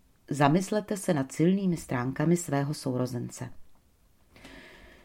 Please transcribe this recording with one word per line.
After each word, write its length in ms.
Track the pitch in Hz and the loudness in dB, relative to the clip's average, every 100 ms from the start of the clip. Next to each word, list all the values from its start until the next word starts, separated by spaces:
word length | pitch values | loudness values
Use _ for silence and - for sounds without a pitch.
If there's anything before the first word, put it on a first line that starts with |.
| _ _ - | _ _ -6
zamyslete 680 | 139 143 170 190 214 202 208 | 2 4 4 2 -4 -2 -4
se 180 | - | 0
nad 180 | 156 135 | 0 0
silnými 440 | - 165 196 190 165 | 2 4 4 2 -2
stránkami 600 | - 127 127 131 160 170 | -2 -4 -2 0 2 2
svého 380 | - 139 139 | 2 -2 -2
sourozence. 760 | 151 131 127 123 120 120 - 123 - - - _ _ _ _ _ - - - - - - - | -4 -4 -2 -2 -4 -8 -10 -14 -14 -18 -20 _ _ _ _ _ -20 -20 -20 -20 -20 -20 -20